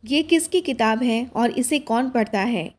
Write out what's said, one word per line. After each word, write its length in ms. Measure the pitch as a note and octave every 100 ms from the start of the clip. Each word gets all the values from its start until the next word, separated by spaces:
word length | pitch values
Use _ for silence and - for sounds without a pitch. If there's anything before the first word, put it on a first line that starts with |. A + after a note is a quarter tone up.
| A3
ये 140 | C#4
किसकी 400 | D#4 E4 D#4+ F#4
किताब 420 | F4 B3 A3 A3
है 220 | B3 A3+ B3 G#3
और 140 | A#3+
इसे 280 | - B3 D4+
कौन 300 | C#4+ A3+ C4
पढ़ता 340 | B3+ G#3+ G3+
है? 260 | G3+ A3+ D#3+